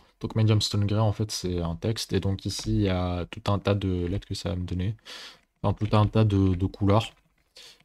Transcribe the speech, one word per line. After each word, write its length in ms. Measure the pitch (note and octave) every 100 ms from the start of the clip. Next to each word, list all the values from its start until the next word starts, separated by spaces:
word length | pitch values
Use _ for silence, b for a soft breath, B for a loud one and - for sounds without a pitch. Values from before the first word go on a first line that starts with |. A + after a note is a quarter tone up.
| B -
Donc, 140 | -
medium 280 | A2+ A2 G#2+
stone 240 | - G#2 G2+
gray, 140 | G#2
en 120 | A2
fait, 180 | - G#2+
c'est 300 | - F#2 F2
un 140 | E2+
texte. 400 | E2 G#2+ A2+ -
Et 40 | G2
donc, 280 | G2 G2 G#2
ici, 300 | - A2 A2
il 40 |
y 80 | G2
a 380 | F2+ F2+ F2+ E2+
tout 260 | A2 -
un 60 | G2
tas 160 | G2+
de 320 | G2+ F#2+ F2+ F2
lettres 200 | G2+ -
que 80 |
ça 140 | G2 F#2+
va 80 | F2+
me 80 |
donner. 320 | F2+ F2+ F#2+ A2 B B B B B -
Enfin, 120 | G2+
tout 200 | - G#2
un 120 | G#2+ G2+
tas 180 | A2
de, 300 | G#2+ G2 F#2+
de 100 | F2+
couleurs. 480 | F#2 - G2 G#2+ - _ _ _ _ B B B